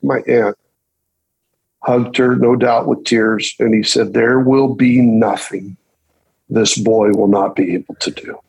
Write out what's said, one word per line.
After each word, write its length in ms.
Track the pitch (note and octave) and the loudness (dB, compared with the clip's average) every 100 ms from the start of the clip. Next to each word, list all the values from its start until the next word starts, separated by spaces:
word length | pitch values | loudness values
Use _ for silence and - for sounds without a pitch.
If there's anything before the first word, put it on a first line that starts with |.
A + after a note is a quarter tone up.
my 180 | C#3 C3 - | -4 -4 0
aunt, 280 | A#2+ G#2 - _ _ _ _ _ _ _ _ _ _ _ _ | 0 0 -4 _ _ _ _ _ _ _ _ _ _ _ _
hugged 340 | - B2 A#2+ - | -2 -2 0 0
her, 180 | B2 B2 | 0 2
no 180 | A#2+ | 2
doubt 320 | B2 B2 A#2 - | 2 2 0 0
with 160 | B2 | -4
tears, 500 | - A#2 A2 A2 G#2+ - | -2 0 0 -2 -6 -4
and 160 | A#2 | 0
he 80 | A2 | 0
said, 300 | G#2 A#2+ G#2 | 0 -2 -2
"There 260 | A#2 A#2 B2+ | 0 2 2
will 360 | C3 C3+ C3+ | 2 2 2
be 260 | A2+ B2+ B2 | 0 2 4
nothing 760 | A#2+ A2+ A2 F#2+ - G2 G2 F#2 _ _ _ _ _ _ - | 4 4 0 -2 -8 -12 -12 -20 _ _ _ _ _ _ -4
this 240 | A2+ G#2 - | -2 0 0
boy 360 | A2 A2 G#2 | 0 2 2
will 160 | G2+ G2+ | 2 2
not 260 | G2+ G2 | 2 0
be 200 | - F#2 | -2 -2
able 200 | F2+ - - | -4 -8 -10
to 140 | - | -10
do." 260 | - - - | -10 -14 -18